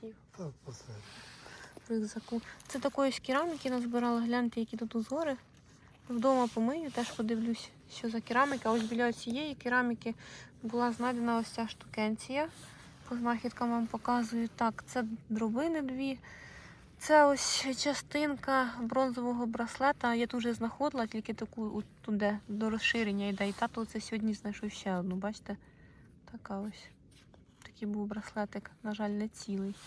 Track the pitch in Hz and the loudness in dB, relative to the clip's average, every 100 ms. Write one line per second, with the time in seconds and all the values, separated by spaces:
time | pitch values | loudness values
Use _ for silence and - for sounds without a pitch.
0 | 226 214 - - 165 - 139 117 - 107 | -14 -16 -18 -10 -10 -10 -14 -14 -14 -14
1 | - 117 - - - - - - - 226 | -14 -16 -18 -18 -18 -16 -18 -16 -4 -2
2 | 214 226 - 233 - - - 269 277 277 | -2 -6 -6 -6 -6 -14 -10 -4 0 2
3 | 277 - - 269 349 311 262 247 240 240 | 2 0 0 2 2 0 -2 0 0 2
4 | 240 233 233 240 240 226 226 220 226 233 | 2 2 2 2 2 0 -2 -4 -2 -2
5 | 220 277 320 262 - - - - - - | 0 0 0 -2 -6 -20 -20 -20 -20 -18
6 | - 240 262 262 240 - 226 311 302 240 | -4 2 6 6 4 2 2 0 -2 -2
7 | 233 - 220 226 226 226 - - - - | -2 -2 0 0 0 -2 -6 -18 -18 -8
8 | 233 226 - 240 285 269 220 233 220 233 | -4 -4 2 4 4 4 2 2 2 2
9 | 240 226 - 247 302 269 247 247 247 233 | 2 0 -4 -4 -4 -4 2 4 4 0
10 | 233 226 - - - - 220 240 240 226 | -4 -6 -10 -16 -18 -10 -4 0 0 0
11 | 240 240 233 226 226 - 226 - - - | 0 0 2 2 0 -4 -6 -8 -8 -2
12 | 214 220 - 269 320 - - - - - | 0 0 -2 -2 -2 -4 -18 -18 -20 -20
13 | - 240 240 233 247 - 240 233 226 226 | -8 -2 0 0 -2 -2 0 2 0 -2
14 | - 247 226 233 226 - 226 220 - 254 | 2 2 2 0 -2 0 0 0 -4 -2
15 | 226 220 - 220 220 233 330 320 269 262 | -2 -4 -4 0 2 2 2 0 -2 -2
16 | 269 262 - - - - - - - - | -2 -4 -8 -18 -18 -18 -18 -20 -20 -8
17 | - 302 285 277 - - 269 254 285 269 | 8 10 10 8 2 0 0 0 0 0
18 | - 294 302 262 - 269 247 240 226 262 | 0 2 2 0 4 4 4 0 0 4
19 | 262 247 240 240 240 233 233 - 269 285 | 4 2 0 2 0 0 -2 2 4 4
20 | 240 233 233 247 233 220 226 - 294 277 | 2 2 2 0 0 0 -2 0 0 2
21 | 226 220 214 214 220 - 214 208 208 - | -2 -2 -4 -6 -6 -4 -4 -4 -6 -10
22 | - 208 208 208 - 208 220 220 196 233 | -4 2 2 2 -4 -2 0 0 2 2
23 | 208 202 202 196 202 196 233 233 226 220 | 2 0 0 0 -2 0 -2 -2 -6 -6
24 | - 220 220 208 208 202 208 - 196 185 | -4 -2 0 -2 -4 -6 -6 -6 -2 0
25 | 185 185 202 220 - 202 - - - - | 0 -2 -4 -6 -8 -10 -12 -20 -20 -20
26 | - - - 233 - 196 208 - - - | -20 -20 -18 -16 -10 -8 -8 -10 -18 -20
27 | - - - - - - - - 208 208 | -20 -20 -20 -20 -20 -20 -20 -8 -6 -4
28 | 208 214 - 220 208 202 - - 220 208 | -4 -6 -6 -4 -4 -6 -12 -10 -6 -2
29 | 208 208 220 - - 196 196 208 | -2 -2 -4 -6 -6 -2 -2 -6